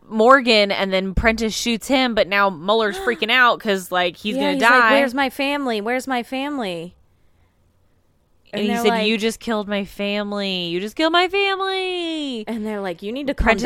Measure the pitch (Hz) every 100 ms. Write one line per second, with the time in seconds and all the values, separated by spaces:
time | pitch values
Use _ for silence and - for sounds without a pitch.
0 | - 220 226 269 247 220 202 196 196 190
1 | 190 180 233 226 220 185 240 226 - 262
2 | 254 220 170 202 202 170 175 226 214 190
3 | 240 226 214 247 247 180 220 196 180 180
4 | 180 165 208 254 285 277 226 247 226 277
5 | 277 247 269 - 277 285 269 220 202 254
6 | 262 254 233 262 285 294 208 170 170 -
7 | _ _ _ _ _ _ _ _ _ _
8 | _ _ _ _ _ 208 214 233 233 226
9 | 214 220 220 214 - 220 202 208 202 -
10 | 202 208 202 202 196 185 175 170 208 214
11 | 320 339 359 392 392 381 381 381 370 359
12 | 339 320 285 240 214 226 214 214 196 170
13 | 202 247 277 285 226 220